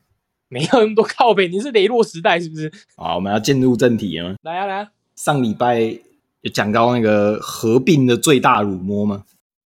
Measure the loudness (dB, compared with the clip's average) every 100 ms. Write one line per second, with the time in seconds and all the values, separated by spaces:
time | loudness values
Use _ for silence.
0 | _ _ _ _ _ -8 -2 2 2 2
1 | 0 2 2 2 0 -2 -2 0 2 2
2 | -2 -2 0 0 -2 -10 -12 -12 _ -12
3 | -6 -4 -2 -2 0 2 2 2 2 0
4 | -4 -8 -8 -10 -10 -8 -6 -8 -10 _
5 | _ -10 -2 0 0 0 0 2 0 -4
6 | _ _ _ _ -10 -4 -2 2 2 2
7 | 2 2 2 -2 -6 -6 2 2 4 4
8 | 4 2 4 4 4 2 0 -4 -4 -2
9 | -2 -4 -10 _ _ _ _